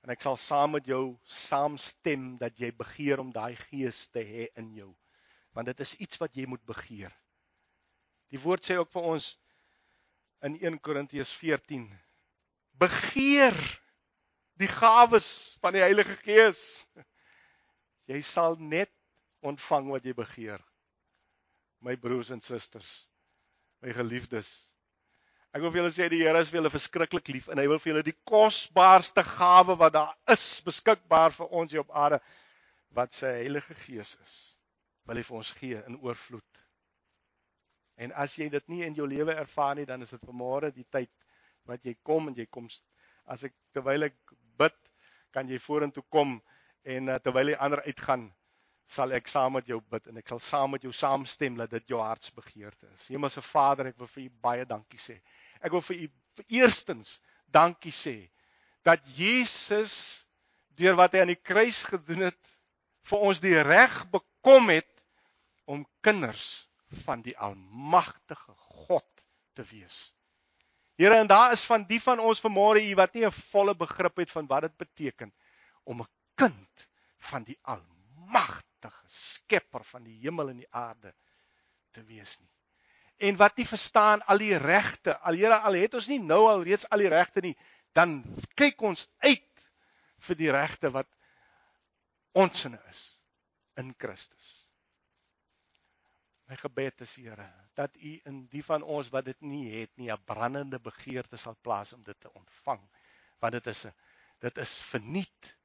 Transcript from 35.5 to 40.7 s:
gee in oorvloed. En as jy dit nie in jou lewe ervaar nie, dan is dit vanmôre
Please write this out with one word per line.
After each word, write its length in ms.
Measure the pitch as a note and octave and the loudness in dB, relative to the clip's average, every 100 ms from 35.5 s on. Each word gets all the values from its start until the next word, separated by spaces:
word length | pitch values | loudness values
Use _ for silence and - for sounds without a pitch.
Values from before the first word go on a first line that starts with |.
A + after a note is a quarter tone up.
| - | -16
gee 240 | C3 A2+ G#2+ | -14 -14 -14
in 80 | A#2 | -12
oorvloed. 640 | B2+ A#2 - A#2+ _ _ _ _ _ _ _ _ _ _ _ _ _ _ _ _ | -10 -12 -14 -20 _ _ _ _ _ _ _ _ _ _ _ _ _ _ _ _
En 120 | A#2+ D3 | -14 -8
as 200 | C#3+ - | -10 -8
jy 100 | D3+ | -8
dit 180 | C#3+ - | -8 -8
nie 140 | E3+ E3+ | -10 -10
in 100 | D3+ | -8
jou 100 | C#3+ | -8
lewe 240 | C#3 D#3 D#3+ | -4 -4 -4
ervaar 400 | C#3+ - C#3 C#3+ | -8 -4 -4 -4
nie, 80 | C#3 | -10
dan 160 | B2+ A#2+ | -14 -14
is 80 | |
dit 100 | B2 C3 | -20 -20
vanmôre 440 | B2 B2 C3+ D3+ | -12 -8 -6 -6